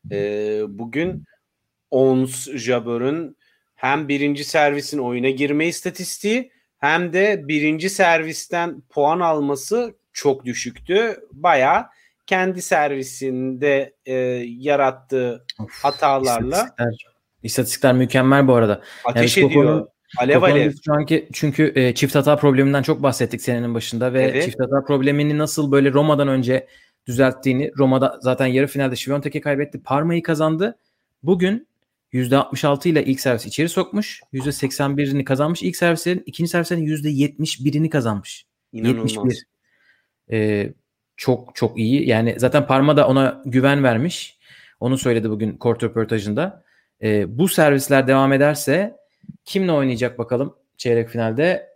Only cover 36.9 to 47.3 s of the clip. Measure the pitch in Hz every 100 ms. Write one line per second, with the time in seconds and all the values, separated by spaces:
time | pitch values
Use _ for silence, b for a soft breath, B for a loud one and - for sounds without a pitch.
36.9 | 156 151 139 143 139 151 - 139 147 160
37.9 | 151 117 101 - - _ _ _ 113 117
38.9 | 117 110 107 127 113 - _ _ _ _
39.9 | _ _ _ _ 110 107 104 101 - _
40.9 | _ _ - - 120 - - 113 - 110
41.9 | 139 - 113 117 - 127 - - 135 143
42.9 | 147 131 131 135 - 135 123 135 143 131
43.9 | 113 165 - - _ b b b b 123
44.9 | 131 127 117 110 107 110 - 120 113 117
45.9 | 113 110 113 104 107 185 - b b b
46.9 | _ 107 107 95